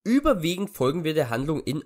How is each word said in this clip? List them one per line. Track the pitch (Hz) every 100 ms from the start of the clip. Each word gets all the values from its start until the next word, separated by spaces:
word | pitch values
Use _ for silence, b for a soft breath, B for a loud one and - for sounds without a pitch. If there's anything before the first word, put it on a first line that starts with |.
Überwiegend | - 254 302 208 160 180 196
folgen | - 170 165
wir | 156
der | 156 131
Handlung | 117 143 156
in | - 151